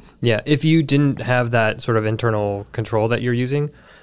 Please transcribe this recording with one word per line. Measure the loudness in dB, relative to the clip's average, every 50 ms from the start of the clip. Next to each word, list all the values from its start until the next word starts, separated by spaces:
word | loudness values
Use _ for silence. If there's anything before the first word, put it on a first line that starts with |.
| -12 -14 _ -2
Yeah, | 0 0 0 0 0
if | 0 0 2
you | 2 4 4 4
didn't | 2 2 2 2 2 2 0 -2
have | -2 0 0 0 0 2
that | 2 2 2 2 0 -2
sort | -2 0 0
of | 0 0
internal | 0 -2 0 0 0 0 0 -2 -2 -4 -4 -8 -10
control | -8 -8 -6 -2 0 0 2 2
that | 0 0
you're | 0 -2
using, | -2 -2 -2 -2 -2 -2 -4 -4 -8 -14 -20 -20 -20 -20